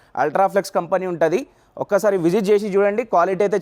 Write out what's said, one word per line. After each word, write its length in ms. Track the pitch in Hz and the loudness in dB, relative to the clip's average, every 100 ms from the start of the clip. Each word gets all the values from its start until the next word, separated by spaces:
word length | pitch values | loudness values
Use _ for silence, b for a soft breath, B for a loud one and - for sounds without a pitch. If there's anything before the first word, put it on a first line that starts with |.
| b - | b -4
Ultraflex 440 | 147 170 196 196 180 196 | -2 2 2 0 -2 -6
కంపెనీ 280 | 170 190 185 | -2 -4 -2
ఉంటుంది. 280 | 170 160 185 285 b b - | 0 0 0 -6 b b -12
ఒక్కసారి 340 | 135 202 214 196 | -2 0 0 0
విజిట్ 240 | 165 202 196 | 0 0 2
చేసి 180 | 208 208 | 0 2
చూడండి, 280 | 190 202 208 247 | 0 0 0 0
క్వాలిటీ 300 | 180 175 190 202 | 0 0 0 0
అయితే 120 | 202 | 0